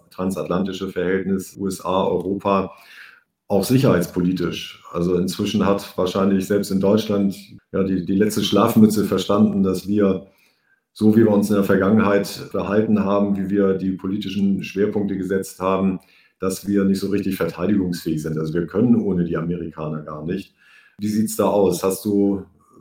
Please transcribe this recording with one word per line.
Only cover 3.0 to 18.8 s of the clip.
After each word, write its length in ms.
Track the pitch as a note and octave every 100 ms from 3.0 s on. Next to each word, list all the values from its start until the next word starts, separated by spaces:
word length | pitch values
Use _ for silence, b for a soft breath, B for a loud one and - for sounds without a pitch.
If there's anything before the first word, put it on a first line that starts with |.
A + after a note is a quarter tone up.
| B B B _ -
auch 160 | G2+
sicherheitspolitisch? 1200 | F#2+ C3 C3 F2 E2+ F#2 F2+ F2+ E2+ E2 - - -
Also 240 | F2 F2 F2+
inzwischen 500 | F#2 - G#2 G#2 F#2+
hat 320 | G2+ - -
wahrscheinlich 480 | F#2 G2 G2 G2 F#2
selbst 240 | G#2 F#2+
in 100 | F#2+
Deutschland, 560 | G2 G#2+ A2 G2+ G2 F#2 - - -
ja, 100 | -
die, 220 | G2 F#2+ F2
die 100 | G2
letzte 280 | G#2 G#2+
Schlafmütze 600 | - G#2 A#2 A#2 G#2+ G#2+ G2+
verstanden, 580 | F#2+ F#2 G2+ G#2+ G2
dass 240 | F#2+ F#2 F#2
wir, 400 | G#2 G2 F#2 - b b b b b b
so 220 | - G#2+ A2
wie 60 |
wir 100 | A2
uns 180 | G2+ G2
in 60 | G2+
der 80 |
Vergangenheit 640 | G2 F#2+ F#2+ A2 G2 G2+ F#2+
verhalten 760 | - - G2+ E2+ G#2 A2+ G#2 F#2+
haben, 320 | G2+ G2+ G2
wie 120 | F#2
wir 260 | G2+ G2 F#2+
die 160 | F#2+
politischen 720 | F#2 F#2+ G#2 F#2+ G2 G2 F#2+
Schwerpunkte 540 | - F#2+ G#2 G#2 G2+ F#2+
gesetzt 440 | F#2 G2 F#2+ -
haben, 400 | F#2 F#2+ F#2+ F#2 b b b b
dass 280 | F#2+ F#2+ G2+
wir 160 | G2+
nicht 160 | F#2+ F#2+
so 80 | G2
richtig 300 | G#2 G2 F#2+
verteidigungsfähig 840 | E2 D#2+ F2+ G2+ F2+ E2+ E2+ D#2
sind. 160 | D#2 D#2
Also 160 | D#2
wir 140 | E2+ E2
können 340 | F#2+